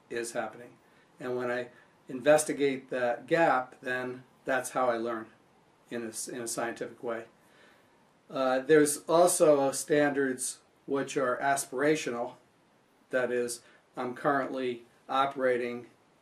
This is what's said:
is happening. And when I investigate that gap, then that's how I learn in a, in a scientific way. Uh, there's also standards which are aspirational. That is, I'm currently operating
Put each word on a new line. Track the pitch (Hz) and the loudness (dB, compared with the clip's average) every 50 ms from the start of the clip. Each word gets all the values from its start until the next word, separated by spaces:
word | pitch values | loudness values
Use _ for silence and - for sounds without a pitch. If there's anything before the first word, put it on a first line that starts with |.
| _ - | _ -10
is | 123 117 117 110 - | -8 -6 -6 -6 -6
happening. | 123 110 110 113 120 120 123 - _ _ _ _ _ _ _ _ - | -6 -6 -6 -8 -14 -20 -20 -20 _ _ _ _ _ _ _ _ -12
And | 135 127 123 | -8 -6 -4
when | 123 123 120 | -4 -2 -2
I | 120 123 123 - - - - _ _ _ _ | -4 -4 -6 -8 -14 -20 -20 _ _ _ _
investigate | - 139 127 117 147 151 151 - - 143 131 143 139 131 127 - - | -12 -10 -2 4 4 4 4 4 0 -2 0 0 0 0 -2 -6 -6
that | 135 127 123 120 120 - 131 | -4 -2 0 0 -2 -2 -2
gap, | 135 160 165 170 160 131 127 127 - - - | 0 2 4 4 4 4 2 0 -4 -10 -12
then | - 127 127 127 127 127 123 127 - _ _ _ - | -8 -6 -6 -4 -4 -6 -8 -10 -14 _ _ _ -4
that's | 143 131 127 127 - | -2 -2 -2 -2 -2
how | - 135 127 | -2 -2 0
I | 123 117 | 0 0
learn | 113 113 120 117 110 110 - - _ _ _ _ _ _ _ _ _ _ - | -2 -2 -4 -6 -6 -8 -12 -18 _ _ _ _ _ _ _ _ _ _ -12
in | 127 120 117 | -10 -8 -8
a, | 110 110 - - - - | -8 -10 -10 -10 -10 -10
in | 127 | -10
a | 117 | -8
scientific | 113 - 147 120 117 107 - 123 110 113 - | -8 -6 -6 -6 -6 -6 -8 -10 -12 -12 -10
way. | - 120 113 113 113 - _ _ _ _ _ _ - - _ _ _ _ _ _ _ _ _ _ _ - | -8 -8 -8 -8 -10 -14 _ _ _ _ _ _ -20 -20 _ _ _ _ _ _ _ _ _ _ _ -10
Uh, | 180 135 131 131 131 131 | -4 -2 0 2 2 0
there's | 131 135 156 151 147 147 - - - - | 4 6 6 8 8 6 2 -4 -2 2
also | 165 170 175 175 - - 175 156 147 139 135 135 | 4 6 6 6 6 6 6 6 6 6 4 0
standards | 135 - - - 151 147 147 143 135 143 135 131 127 127 - - - - _ _ _ _ - | 0 -2 -2 0 2 4 4 2 2 0 0 0 -2 -4 -6 -8 -10 -12 _ _ _ _ -8
which | - 139 139 135 135 - | -4 -4 -4 -4 -2 -2
are | 147 131 123 123 - | -2 0 0 -2 0
aspirational. | 139 139 139 139 - - 131 127 143 151 156 151 - 139 120 117 120 - - - _ _ _ _ _ _ _ _ _ _ _ _ _ - | 0 0 0 0 -2 -4 -2 0 2 2 2 2 0 -4 -4 -4 -6 -8 -8 -16 _ _ _ _ _ _ _ _ _ _ _ _ _ -4
That | - 127 123 120 | -2 0 0 0
is, | 123 123 120 117 117 - - - - _ _ _ - | 0 -2 -2 -2 -6 -10 -14 -20 -20 _ _ _ -10
I'm | - 127 123 123 | -8 -8 -8 -6
currently | - - 151 143 135 127 123 135 131 131 123 120 117 - _ _ _ _ - | -2 0 0 0 0 0 -2 -4 -4 -4 -4 -6 -6 -10 _ _ _ _ -4
operating | 131 135 139 139 - 139 131 127 123 120 123 120 120 120 120 - _ _ _ _ _ _ | 0 0 0 0 0 0 0 2 2 2 -2 -4 -6 -8 -12 -16 _ _ _ _ _ _